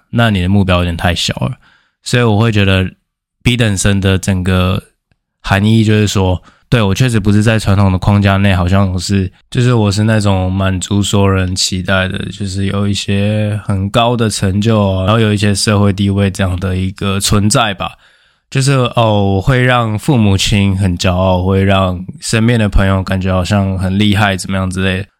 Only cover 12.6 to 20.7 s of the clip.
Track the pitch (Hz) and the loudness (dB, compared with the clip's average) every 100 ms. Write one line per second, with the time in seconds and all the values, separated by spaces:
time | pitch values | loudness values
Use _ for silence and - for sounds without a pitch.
12.6 | 98 98 101 98 - 98 104 107 104 104 | -4 -2 -2 -4 -2 -2 0 -2 -2 -4
13.6 | - 98 98 120 117 120 110 - 98 101 | -4 -4 -2 0 0 0 -2 -2 -2 0
14.6 | 110 110 98 92 95 113 107 104 104 98 | 2 2 2 0 0 2 2 2 0 0
15.6 | - 101 101 98 98 98 98 98 95 90 | 0 2 2 2 0 0 0 0 -4 -2
16.6 | 92 92 95 - 101 98 - 107 104 131 | -4 -4 -4 -4 -4 -4 0 0 2 0
17.6 | 113 92 87 - _ _ _ _ _ 139 | 0 -4 -10 -12 _ _ _ _ _ -2
18.6 | 135 135 120 - 110 104 98 98 113 127 | 0 0 0 0 0 2 0 0 0 2
19.6 | 127 123 113 107 - 127 104 98 - 104 | 2 0 0 -2 0 2 2 2 0 2
20.6 | 98 | 2